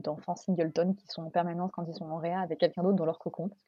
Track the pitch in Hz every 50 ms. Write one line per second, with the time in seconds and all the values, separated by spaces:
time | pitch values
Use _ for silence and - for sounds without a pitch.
0 | - 156 151 - - - 175 - - - 185 170 165 160 151 165 170 185 190 -
1 | _ - - - 160 160 - 175 170 175 170 175 180 190 - - 170 165 160 -
2 | 170 156 160 165 156 170 180 190 185 165 160 - 180 160 - 180 175 190 202 175
3 | 160 160 160 - - 170 - - 165 202 - _ _